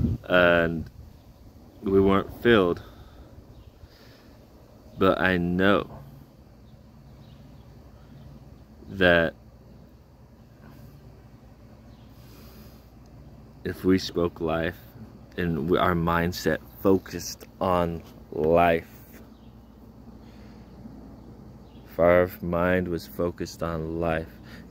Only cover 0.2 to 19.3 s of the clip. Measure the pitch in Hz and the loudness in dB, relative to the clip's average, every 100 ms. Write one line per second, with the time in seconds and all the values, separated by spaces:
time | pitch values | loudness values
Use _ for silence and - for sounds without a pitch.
0.2 | - 90 87 85 82 82 - - - - | 0 2 4 4 2 -4 -8 -16 -20 -20
1.2 | - - - - - - 98 98 98 95 | -20 -20 -20 -20 -20 -10 0 4 4 2
2.2 | - - 120 113 90 82 - - - - | 0 -2 4 4 4 -2 -8 -20 -20 -20
3.2 | - - - - - - - - - - | -20 -20 -20 -20 -20 -20 -20 -20 -20 -20
4.2 | - - - - - - - - 95 - | -20 -20 -20 -20 -20 -20 -20 0 2 2
5.2 | 92 90 87 90 98 95 - - - - | 2 0 0 0 2 0 -2 -12 -20 -20
6.2 | - - - - - - - - - - | -20 -20 -20 -20 -20 -20 -20 -20 -20 -20
7.2 | - - - - - - - - - - | -20 -20 -20 -20 -20 -20 -20 -20 -20 -20
8.2 | - - - - - - - 101 90 85 | -20 -20 -20 -20 -20 -20 -14 2 4 4
9.2 | 82 - - - - - - - - - | 2 -4 -16 -20 -20 -20 -20 -20 -20 -20
10.2 | - - - - - - - - - - | -20 -20 -20 -20 -20 -20 -20 -20 -20 -20
11.2 | - - - - - - - - - - | -20 -20 -20 -20 -20 -20 -20 -20 -20 -20
12.2 | - - - - - - - - - - | -20 -20 -20 -20 -20 -20 -20 -20 -20 -20
13.2 | - - - - 90 90 92 92 - 87 | -20 -20 -20 -12 -10 -2 2 2 0 -2
14.2 | 87 - 82 80 82 - - - - - | -4 -2 -4 -2 -4 -6 -16 -20 -20 -20
15.2 | - - 87 80 80 87 92 87 82 85 | -14 -6 -4 -4 0 0 2 0 0 0
16.2 | 87 87 - - - - 101 95 - 87 | -2 -2 -4 -4 -8 -4 0 0 -2 -12
17.2 | - - - - 92 90 87 82 - - | -12 -14 -18 -6 -2 0 -2 -6 -12 -20
18.2 | - - 78 85 85 85 - - - - | -12 -4 2 4 4 0 -4 -18 -20 -20
19.2 | - | -20